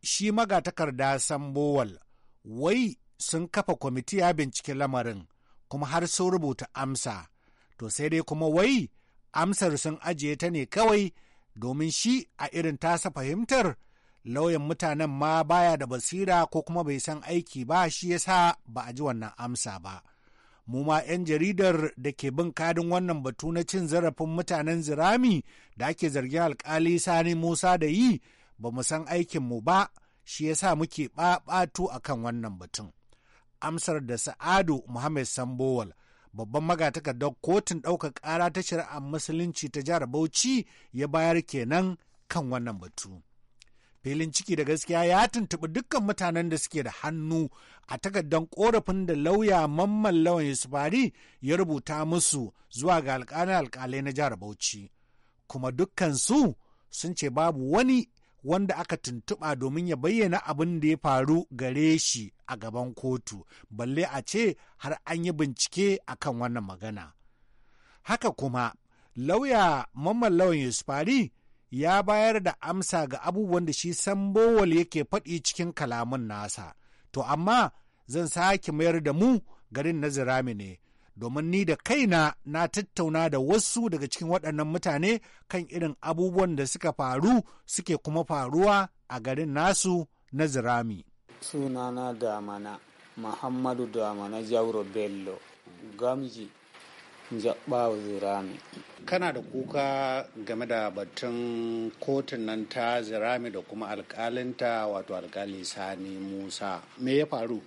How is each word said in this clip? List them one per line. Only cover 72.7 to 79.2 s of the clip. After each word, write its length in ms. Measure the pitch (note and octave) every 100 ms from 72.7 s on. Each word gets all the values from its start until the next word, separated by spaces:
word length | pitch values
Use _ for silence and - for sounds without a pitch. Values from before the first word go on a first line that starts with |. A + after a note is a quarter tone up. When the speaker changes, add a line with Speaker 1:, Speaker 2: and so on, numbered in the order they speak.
| F#3 F#3 F3 D3
Speaker 1:
ga 120 | B2+
abubuwan 420 | - F#3 G3+ F3 E3+
da 60 |
shi 220 | C#3+ F3
Sambowal 800 | E3+ - G3 G3 G3+ A3+ A3+ F#3+ E3
yake 280 | E3+ D#3+
faɗi 380 | C#3+ G3+ - E3+
cikin 300 | - - F3
kalamun 540 | - C#3 A#2+ A#2 C3 A2+
nasa. 480 | G#2 G#2 - E2+ - _ - -
To 100 | C3+
amma 480 | A#2+ D3 F3+ B3 G3 - _ _ -
zan 220 | C#3 E3
sake 440 | F3 F#3 G3 -
mayar 280 | D3+ E3 E3
da 100 | D3
mu 280 | D3